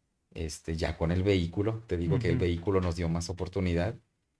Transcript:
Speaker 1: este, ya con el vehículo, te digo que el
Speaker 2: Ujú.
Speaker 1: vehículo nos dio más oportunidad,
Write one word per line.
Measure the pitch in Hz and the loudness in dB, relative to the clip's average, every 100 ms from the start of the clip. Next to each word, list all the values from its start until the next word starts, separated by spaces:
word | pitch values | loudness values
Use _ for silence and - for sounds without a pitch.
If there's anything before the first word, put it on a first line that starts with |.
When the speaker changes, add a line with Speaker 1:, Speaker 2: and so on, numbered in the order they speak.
| _ _ _ | _ _ _
Speaker 1:
este, | - 80 - - 82 | -8 -8 -8 -6 -2
ya | 76 - | -2 0
con | 82 | 0
el | 92 | 2
vehículo, | 98 95 85 90 104 113 - | 4 2 2 0 -2 -4 -4
te | 87 | -2
digo | 85 127 | 0 2
que | 90 | 2
el | 87 | 2
Speaker 2:
Ujú. | |
Speaker 1:
vehículo | 87 85 101 95 | 2 0 0 2
nos | 90 85 | 2 0
dio | 85 | 0
más | 85 85 | 0 -4
oportunidad, | 90 90 98 92 85 95 - _ _ _ | -6 -6 -2 0 2 0 -4 _ _ _